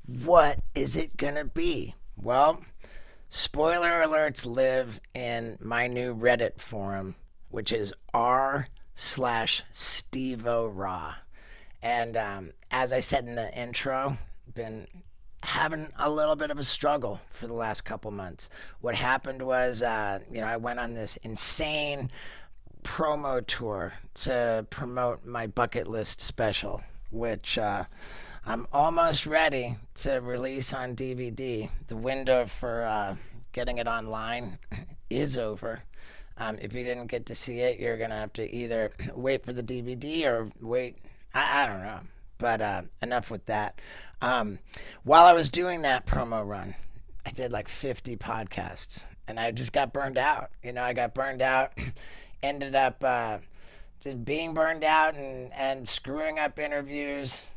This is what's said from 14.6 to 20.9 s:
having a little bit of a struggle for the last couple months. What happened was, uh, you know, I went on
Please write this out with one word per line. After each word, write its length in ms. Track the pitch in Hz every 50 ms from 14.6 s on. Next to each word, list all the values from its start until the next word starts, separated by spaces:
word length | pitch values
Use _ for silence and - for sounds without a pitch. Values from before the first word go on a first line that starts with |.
| 113 110 110 110 - - - 180 - - - - - - - -
having 480 | - - - - 156 156 160 156 156 - - -
a 120 | - 151
little 260 | 151 151 151 156 156
bit 140 | 143 151 147
of 80 | 147 147
a 60 | 139
struggle 580 | - - - - 147 147 147 123 104 101 95 - -
for 160 | - - 117
the 80 | 117 117
last 260 | 117 113 110 104 -
couple 280 | - - 113 98 - 110
months. 400 | 104 101 95 90 80 - - - - - - - - -
What 120 | - 120 113
happened 460 | - - 127 131 131 - 135 131 131
was, 420 | 131 131 127 127 127 127 123 -
uh, 360 | 120 117 113 110 104 101 98 98 - -
you 120 | 120 117
know, 40 | 113
I 120 | 113 117 113
went 200 | 113 120 120 123
on 140 | 120 117